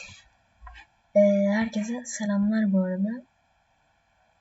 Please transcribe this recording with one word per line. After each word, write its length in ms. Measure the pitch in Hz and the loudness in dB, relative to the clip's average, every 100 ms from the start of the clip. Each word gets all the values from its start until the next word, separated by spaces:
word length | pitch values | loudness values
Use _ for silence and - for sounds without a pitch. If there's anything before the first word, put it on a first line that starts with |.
| - - _ _ _ _ - - - _ _ | -20 -20 _ _ _ _ -20 -20 -20 _ _
e, 60 | 202 202 202 202 | 4 4 4 2
herkese 560 | 208 226 214 220 247 | 0 -2 -4 -4 -8
selamlar 680 | 240 - 208 202 208 220 208 | -8 -8 -2 0 0 0 2
bu 80 | 190 | 2
arada. 420 | 185 185 202 247 - _ _ _ _ _ _ _ _ _ _ _ | 0 -2 -4 -6 -12 _ _ _ _ _ _ _ _ _ _ _